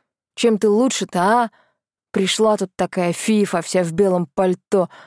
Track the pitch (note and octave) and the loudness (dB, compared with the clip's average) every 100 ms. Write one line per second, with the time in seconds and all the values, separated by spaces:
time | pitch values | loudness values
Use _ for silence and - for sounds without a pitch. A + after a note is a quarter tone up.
0 | _ _ _ - A#3 G#3 G#3+ G#3 C4 - | _ _ _ -2 0 2 2 2 2 -2
1 | F3+ F3+ F#3 A#3+ A3+ - _ _ _ _ | -4 -2 0 0 0 -8 _ _ _ _
2 | _ G3 F#3+ - G#3+ G#3 F#3+ - F3+ F#3 | _ -4 -2 0 2 0 -4 -4 -4 -2
3 | F3 E3 - G#3+ G3 F3 - F#3 E3+ D#3+ | -2 -2 0 0 0 -2 -2 -2 -2 0
4 | G3 F3+ F3 - F#3 F3+ _ G3 E3+ - | 0 0 -2 -2 -2 -2 _ 0 0 -6